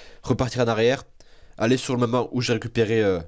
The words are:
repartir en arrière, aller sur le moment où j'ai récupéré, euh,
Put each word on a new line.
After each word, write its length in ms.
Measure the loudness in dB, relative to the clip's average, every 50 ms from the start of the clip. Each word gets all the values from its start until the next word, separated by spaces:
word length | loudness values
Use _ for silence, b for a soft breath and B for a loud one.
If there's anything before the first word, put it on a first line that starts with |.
| B B B B -4
repartir 380 | -2 -2 -2 -2 -2 -2 -2
en 60 | 0
arrière, 360 | 0 2 2 2 2 2 0 -4 -12 -20 b b b b b b b b
aller 180 | -2 0 2 2
sur 180 | 0 0 -2 -2
le 60 | 0
moment 300 | 0 0 0 0 -2 -2
où 100 | -4 -2
j'ai 120 | -2 0 -2
récupéré, 480 | -2 -4 -4 -2 0 0 2 2 2 2
euh, 160 | 2 0 0 -4